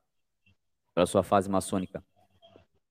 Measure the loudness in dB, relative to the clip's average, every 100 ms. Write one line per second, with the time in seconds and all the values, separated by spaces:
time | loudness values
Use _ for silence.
0 | _ _ _ _ _ _ _ _ _ 0
1 | 2 2 2 2 2 -4 -2 -6 -6 -12
2 | -18 _ _ _ -20 -20 _ _ _